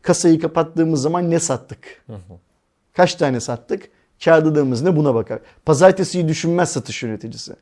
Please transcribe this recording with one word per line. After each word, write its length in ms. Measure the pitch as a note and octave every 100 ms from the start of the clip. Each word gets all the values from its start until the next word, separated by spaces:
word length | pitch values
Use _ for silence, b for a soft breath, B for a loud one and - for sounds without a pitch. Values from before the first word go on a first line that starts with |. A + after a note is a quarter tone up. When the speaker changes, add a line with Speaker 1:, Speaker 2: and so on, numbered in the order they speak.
Speaker 1:
kasayı 380 | - E3 F3 D#3+
kapattığımız 600 | D#3+ D#3+ D#3+ E3 E3 D#3
zaman 280 | C3+ E3+ F3
ne 80 | E3
sattık? 400 | - C3 - - - - -
Speaker 2:
Hı 60 |
hı. 200 | G#2+ F2+ F2+ _ _ _ _ _ -
Speaker 1:
Kaç 180 | F3+
tane 260 | - D3 B2
sattık? 480 | A2+ A#2+ - G3+ - _ _ _
Kârlılığımız 580 | - D#3+ D#3 D3+ C3+ A#2+
ne? 140 | E3 D#3
Buna 180 | D3
bakar. 240 | A#2 G#2+ A2+ b b -
Pazartesiyi 640 | D3 F#3 F#3+ F3+ F3+ E3
düşünmez 400 | D#3+ E3 E3+ E3
satış 340 | - - -
yöneticisi. 500 | A#2+ A2 A2+ A2 - -